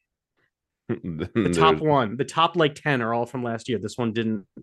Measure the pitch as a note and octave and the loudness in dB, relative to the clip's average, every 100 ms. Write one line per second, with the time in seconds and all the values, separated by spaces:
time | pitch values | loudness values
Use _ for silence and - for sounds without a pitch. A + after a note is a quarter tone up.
0 | _ _ _ _ _ _ _ _ - A2+ | _ _ _ _ _ _ _ _ -8 -8
1 | F2+ D#2+ F2+ - F#2 F2 D#3+ D#3 D#3 C#3+ | -6 -6 -4 0 2 4 4 4 4 2
2 | A2 A#2+ C3+ - E3+ F3 D3+ D3 D3+ C3 | 2 -2 -4 0 0 2 0 0 -2 0
3 | A2+ A#2 A#2+ C3 A#2+ A#2 - G#2+ A2 - | 0 -2 -2 -4 -6 -6 -4 -4 -4 -2
4 | A#2 A2 A2+ G#2+ F#2 - | -2 0 -2 -2 -6 -20